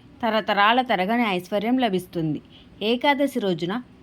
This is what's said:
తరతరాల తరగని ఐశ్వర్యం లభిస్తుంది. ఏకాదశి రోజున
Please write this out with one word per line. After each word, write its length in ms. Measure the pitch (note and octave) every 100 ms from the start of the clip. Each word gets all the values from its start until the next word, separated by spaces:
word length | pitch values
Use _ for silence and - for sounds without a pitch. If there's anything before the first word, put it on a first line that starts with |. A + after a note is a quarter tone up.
| - -
తరతరాల 600 | A#3 G#3+ G#3 G3+ G#3 B3
తరగని 400 | B3 G3+ F#3 A#3
ఐశ్వర్యం 560 | A3+ F3+ F3+ G#3 G#3+ C4
లభిస్తుంది. 640 | A#3+ F#3 F3+ F3 D#3+ D3 - - - -
ఏకాదశి 580 | G#3 B3 D4 C#4 C#4 B3+
రోజున 420 | G3+ E3+ E3+ A3+ B3 -